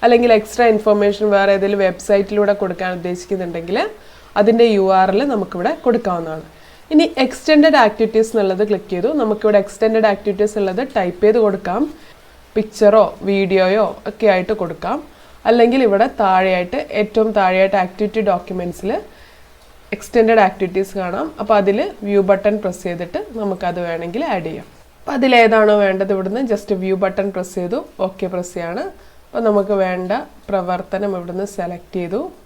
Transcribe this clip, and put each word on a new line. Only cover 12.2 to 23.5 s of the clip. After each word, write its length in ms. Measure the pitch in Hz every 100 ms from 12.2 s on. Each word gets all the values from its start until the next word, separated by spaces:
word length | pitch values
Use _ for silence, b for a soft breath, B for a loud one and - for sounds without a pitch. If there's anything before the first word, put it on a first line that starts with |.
| B B - -
പിക്ചറോ 480 | 214 - 208 220 185 - 190
വീഡിയോയോ 560 | 196 196 190 185 202 190 180 -
ഒക്കെ 160 | - 220
ആയിട്ട് 200 | 185 180 214
കൊടുക്കാം. 360 | 175 165 165 277 311 B B B -
അല്ലെങ്കിൽ 320 | 240 233 262 247
ഇവിടെ 180 | 196 233 -
താഴെയായിട്ട്, 560 | 202 185 190 185 180 262 - -
ഏറ്റവും 280 | 208 - 220 208
താഴെയായിട്ട് 420 | 185 185 190 196
ആക്ടിവിറ്റി 380 | 185 - 208 214 202
ഡോക്യുമെന്റ്സിൽ 600 | 180 - 185 175 180 190 294 - b b b b b b - - 208
എക്സ്റ്റൻഡഡ് 460 | - 240 226 226 190
ആക്ടിവിറ്റീസ് 460 | 196 185 190 190 196
കാണാം. 280 | 180 190 311 -
അപ്പോൾ 140 | 214 214
അതിൽ 180 | 196 202 370 - 202
വ്യൂ 140 | 202 190
ബട്ടൺ 260 | 196 208 214
പ്രസ് 200 | 196 180 185
ചെയ്തിട്ട് 340 | 175 175 294 427 226
നമുക്കത് 420 | 208